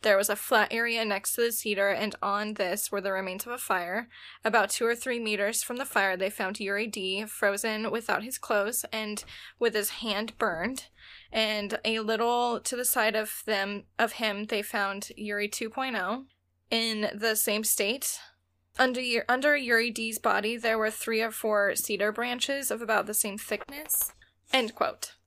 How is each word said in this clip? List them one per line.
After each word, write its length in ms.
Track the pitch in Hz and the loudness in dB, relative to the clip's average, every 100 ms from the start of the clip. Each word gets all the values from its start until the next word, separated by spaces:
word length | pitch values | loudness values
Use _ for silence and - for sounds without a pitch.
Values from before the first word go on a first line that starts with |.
There 160 | 220 196 | 6 6
was 140 | 202 | 4
a 40 | 208 | 0
flat 340 | - 233 208 | 4 4 4
area 340 | 226 233 233 220 | 2 0 0 0
next 300 | 202 - - | 0 -2 0
to 60 | |
the 100 | 233 | 0
cedar, 380 | 226 214 196 196 | 0 -2 2 2
and 260 | 190 208 - | 2 -2 -2
on 320 | 202 202 214 214 | -2 0 -2 -2
this 360 | 185 202 - | -2 0 -2
were 100 | 202 | -2
the 100 | 196 | 0
remains 340 | 190 190 185 240 | -2 -2 -6 -8
of 60 | |
a 80 | 247 | -8
fire. 500 | - 185 175 196 240 - - - | -2 -2 0 -4 -4 -16 -20 -4
About 280 | 220 214 202 | 2 4 4
two 160 | - 233 | 2 2
or 80 | 233 | 0
three 240 | 262 240 | -2 -2
meters 420 | 220 208 202 226 | -2 0 0 0
from 160 | - 240 | -4 -6
the 80 | 269 | 0
fire, 320 | 220 196 180 | 2 2 2
they 140 | 190 | -2
found 280 | - 190 208 | -2 -4 -2
Yuri 280 | 196 202 226 | -2 -2 -2
D 360 | 214 190 190 214 | -4 -4 -4 -6
frozen 680 | - 202 202 226 214 226 | 0 0 2 -2 -2 -2
without 320 | 226 226 - | -2 0 0
his 160 | 220 262 | -2 -10
clothes 440 | - 214 202 - - | 0 0 2 -2 -4
and 320 | 220 214 214 - - - _ | -6 -6 -8 -10 -16 -18 _
with 160 | 233 214 | 2 2
his 160 | 202 | -2
hand 440 | - 233 202 220 - | -4 -2 -2 -4 -2
burned. 480 | 220 165 175 269 - _ - - - | 0 0 -2 -4 -12 _ -20 -20 -4
And 460 | 220 220 214 202 - - | 0 0 0 -2 -2 0
a 140 | 220 | 0
little 600 | 220 220 233 240 240 233 | 0 2 2 2 2 0
to 140 | - 247 | -4 -2
the 80 | |
side 320 | 247 254 220 214 | 0 2 2 2
of 280 | 214 - - | -2 -6 -2
them, 380 | 202 196 202 - - | 0 0 -4 -6 0
of 140 | 226 | 0
him, 320 | - 220 202 214 | 2 -2 -2 -2
they 180 | 214 | -2
found 480 | 208 214 196 196 - - | -2 -2 -2 -2 -10 -10
Yuri 320 | 208 208 208 | -6 -2 -2
two 220 | - 220 | -4 -6
point 260 | 269 262 226 | -4 -4 -2
oh 300 | 185 247 269 _ _ _ _ | -2 -4 -6 _ _ _ _
in 400 | 226 226 214 208 | 0 0 0 -2
the 220 | 208 226 214 | 0 0 2
same 280 | - 208 | 2 2
state." 560 | 220 - 202 262 - - - _ _ _ _ - | 2 2 2 0 -4 -6 -12 _ _ _ _ 2
Under 240 | 254 247 | 2 2
Yu-, 220 | 247 233 - | 0 0 2
under 300 | 254 294 294 | 4 4 4
Yuri 340 | 247 226 240 | 4 4 4
D's 280 | 226 226 214 | -2 -4 0
body, 360 | 233 196 214 233 | 2 2 2 0
there 220 | 226 220 | 2 2
were 120 | 214 | 2
three 300 | 220 - 220 | 0 -2 0
or 100 | 226 | 0
four 440 | 214 220 208 202 - | -2 2 4 4 2
cedar 380 | - 202 208 | -2 0 0
branches 580 | 214 240 247 - 277 269 | 0 -4 -2 -2 -2 -2
of 100 | 220 | -4
about 260 | 226 214 202 | 2 2 2
the 60 | |
same 240 | 214 214 202 | 0 -2 -4
thickness. 760 | - 208 - 285 311 - - - _ _ _ | -4 -4 -4 -12 -4 -2 -2 -6 _ _ _
End 200 | 262 226 | 2 2
quote. 420 | - - - - - | 0 -2 -2 -12 -12